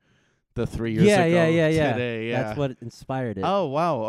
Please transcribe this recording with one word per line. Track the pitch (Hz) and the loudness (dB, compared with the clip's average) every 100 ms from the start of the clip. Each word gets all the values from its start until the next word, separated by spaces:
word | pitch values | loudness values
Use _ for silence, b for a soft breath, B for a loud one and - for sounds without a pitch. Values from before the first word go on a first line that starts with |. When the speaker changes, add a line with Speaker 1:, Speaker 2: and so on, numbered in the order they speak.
| _ _ _ _ _ | _ _ _ _ _
Speaker 1:
the | 120 113 | -6 -4
three | - 117 | -4 -2
years | 110 202 | 4 4
Speaker 2:
Yeah, | 196 165 | 6 4
Speaker 1:
ago | 170 | 4
Speaker 2:
yeah, | 165 | 4
yeah, | 165 156 | 2 2
yeah. | 160 143 | 2 0
Speaker 1:
today. | 123 123 113 113 | 0 -4 -4 -4
Speaker 2:
That's | 120 110 | -4 -4
Speaker 1:
Yeah. | 113 | -4
Speaker 2:
what | 139 120 | -6 -6
inspired | 117 - - 131 123 95 | -14 -14 -8 -6 -4 -4
it. | 165 | -2
Speaker 1:
Oh, | 196 151 | -2 -2
wow. | 143 170 131 | -2 0 -2